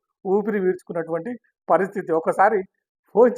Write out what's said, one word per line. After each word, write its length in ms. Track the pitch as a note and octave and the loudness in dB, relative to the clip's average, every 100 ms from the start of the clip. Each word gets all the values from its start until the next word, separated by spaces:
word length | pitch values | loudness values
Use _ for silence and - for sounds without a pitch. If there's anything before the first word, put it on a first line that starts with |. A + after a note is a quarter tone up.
| _ _ F#3+ | _ _ -4
ఊపిరి 340 | G3 G#3 G#3 | -2 -2 -2
పీల్చుకున్నటువంటి 800 | F#3 F#3 - E3+ D#3+ E3 E3+ B3 _ _ - | -2 -2 -6 -10 -6 -8 -8 -12 _ _ 0
పరిస్థితి. 420 | F3 F#3+ G3 F3 | 2 2 -4 -4
ఒకసారి 520 | D#3+ E3 E3+ G3 A3 F#3+ _ _ _ _ | -2 0 2 2 2 -4 _ _ _ _
ఫోన్ 180 | G3 B3 | 2 4